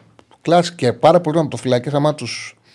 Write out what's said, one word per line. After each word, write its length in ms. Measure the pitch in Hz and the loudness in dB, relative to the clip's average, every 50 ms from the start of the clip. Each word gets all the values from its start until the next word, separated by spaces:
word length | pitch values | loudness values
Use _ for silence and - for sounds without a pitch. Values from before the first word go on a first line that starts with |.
| _ _ _ _ _ _ _ _ | _ _ _ _ _ _ _ _
Κλάση 320 | - 156 165 175 170 170 - | -2 2 2 2 2 0 -4
και 180 | - 139 120 | -2 -2 -2
πάρα 280 | 110 - - 151 170 175 | 0 4 4 4 4 4
πολλοί 140 | 175 156 151 | 2 0 -2
τερματοφύλακες, 580 | 170 156 123 123 117 - 131 123 123 120 147 139 | -2 -2 -4 -6 -6 -2 -2 -2 -2 -2 -2 -4
άμα 200 | 143 147 151 147 | -2 0 -2 -2
τους, 440 | - 120 113 - - - - - _ _ _ | -4 -8 -10 -10 -12 -14 -16 -20 _ _ _